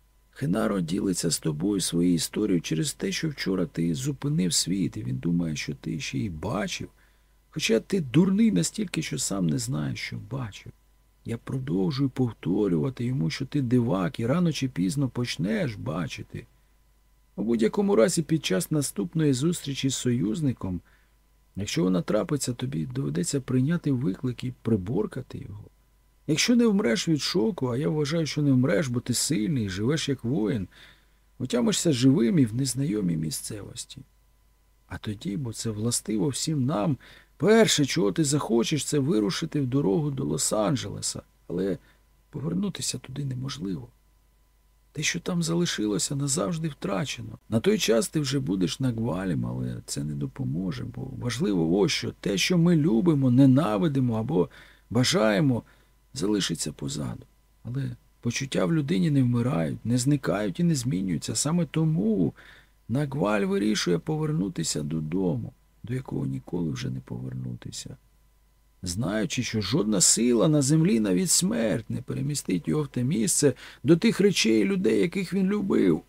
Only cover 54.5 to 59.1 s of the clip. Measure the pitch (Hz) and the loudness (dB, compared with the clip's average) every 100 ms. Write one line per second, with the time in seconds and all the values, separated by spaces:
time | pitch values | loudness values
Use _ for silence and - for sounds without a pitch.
54.5 | - - - - 120 127 180 - 196 147 | -4 -20 -20 -2 0 2 4 4 4 4
55.5 | 117 - _ _ _ _ 127 196 - - | 2 -4 _ _ _ _ -6 0 0 0
56.5 | 160 - - - - - - - _ _ | -4 -6 -6 -8 -6 -8 -10 -16 _ _
57.5 | _ 117 131 131 120 _ _ 120 - 135 | _ -10 -6 -6 -8 _ _ -6 -4 -4
58.5 | 180 185 160 143 190 170 | 0 2 2 2 2 2